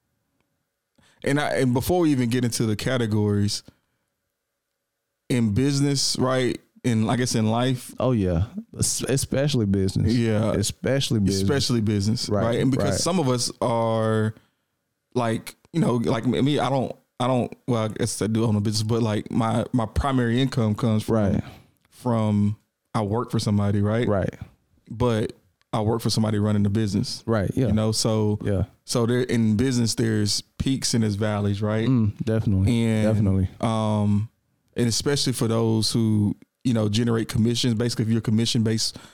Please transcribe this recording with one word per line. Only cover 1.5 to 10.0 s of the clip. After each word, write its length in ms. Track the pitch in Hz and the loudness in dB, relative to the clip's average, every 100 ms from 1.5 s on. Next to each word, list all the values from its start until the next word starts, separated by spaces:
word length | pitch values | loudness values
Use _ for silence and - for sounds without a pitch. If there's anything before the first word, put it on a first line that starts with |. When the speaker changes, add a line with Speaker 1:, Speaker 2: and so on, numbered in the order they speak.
| 95 | 0
Speaker 1:
and 180 | 131 127 | 2 2
before 240 | - 180 | 2 2
we 100 | 160 | 4
even 180 | 135 120 | 2 2
get 140 | 123 | 0
into 220 | 120 - 113 | 0 0 -2
the 100 | 104 | 0
categories, 840 | 123 131 113 107 104 101 104 - - _ _ _ _ _ _ _ _ _ _ _ _ _ _ _ - | -2 0 0 2 2 2 0 -2 -10 _ _ _ _ _ _ _ _ _ _ _ _ _ _ _ -4
in 240 | 127 113 | 0 2
business, 600 | 98 139 139 139 139 - - | 2 2 2 0 0 -2 -2
right? 400 | 127 131 123 - _ _ | 0 0 0 -4 _ _
In, 260 | 127 110 110 | 0 0 2
I 60 | 120 | 0
guess, 180 | 123 120 | 0 0
in 140 | 110 | 2
life. 440 | 117 127 123 - - | 2 0 -2 -6 -4
Speaker 2:
Oh, 120 | 127 | 0
yeah. 340 | 120 92 85 104 196 233 - | 2 2 0 -2 -6 -14 -4
Es-, 240 | - - | -4 -2
especially 600 | - 135 - 131 147 135 101 | -2 -4 -2 -2 0 0 0
business. 480 | 98 95 - | 2 0 0